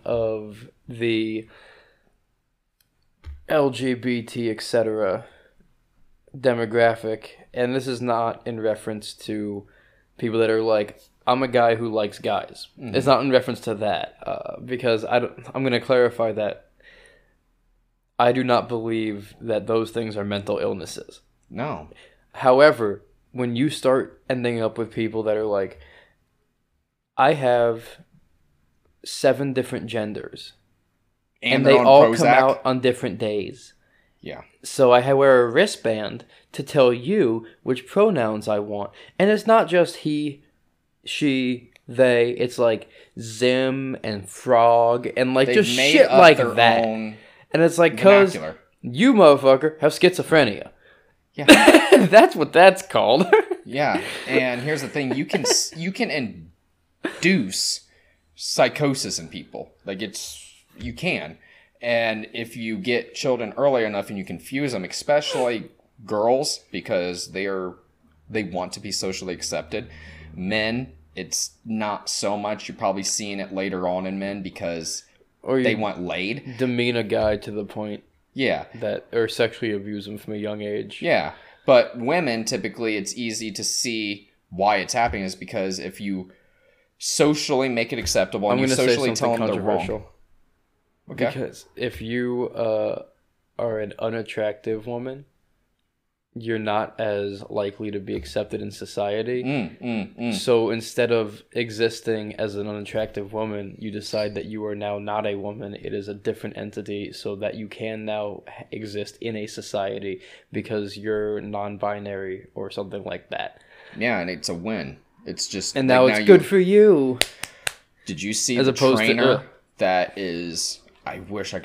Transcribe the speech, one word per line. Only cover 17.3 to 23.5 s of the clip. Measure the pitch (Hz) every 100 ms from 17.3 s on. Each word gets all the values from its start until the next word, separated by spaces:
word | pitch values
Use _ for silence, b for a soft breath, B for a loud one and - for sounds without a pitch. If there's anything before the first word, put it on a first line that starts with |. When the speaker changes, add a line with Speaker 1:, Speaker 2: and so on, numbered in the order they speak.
| b _ _ _ _ _ _ _ -
Speaker 1:
I | 123
do | 127
not | 127 120 110
believe | 117 113 113 110 101 101 -
that | 113 107 101
those | 113 113
things | 117 110 104
are |
mental | 101 101 101 104
illnesses. | 107 101 80 - - - _ _ _
Speaker 2:
No. | 101 147 90 76 - b b b
Speaker 1:
However, | - 131 131 151 123 107 98 _ _ _
when | 123 123